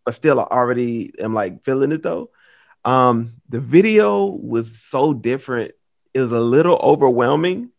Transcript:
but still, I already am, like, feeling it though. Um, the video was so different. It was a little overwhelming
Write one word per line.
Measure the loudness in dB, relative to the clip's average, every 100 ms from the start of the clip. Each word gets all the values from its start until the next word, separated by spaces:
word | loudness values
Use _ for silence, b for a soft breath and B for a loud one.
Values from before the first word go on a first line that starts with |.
but | -10
still, | -2 0 0
I |
already | 0 0 0 -2 -4 -6 -10 -10
am, | -6
like, | -4 -4 -6
feeling | -4 -2 -2
it | -2
though. | -6 -8 -10 b b b b b
Um, | 0 2 4 2 -4 -14 _
the | -10
video | 2 4 6 4 2 0 -2
was | -6 -6 -6 -6 -14
so | -8 -2 0
different. | 0 -4 -6 -6 -6 -6 -12 _ _ _
It | -4
was | -2
a | 0
little | 2 2 4 2
overwhelming | 2 4 2 2 2 2 0 -4 -10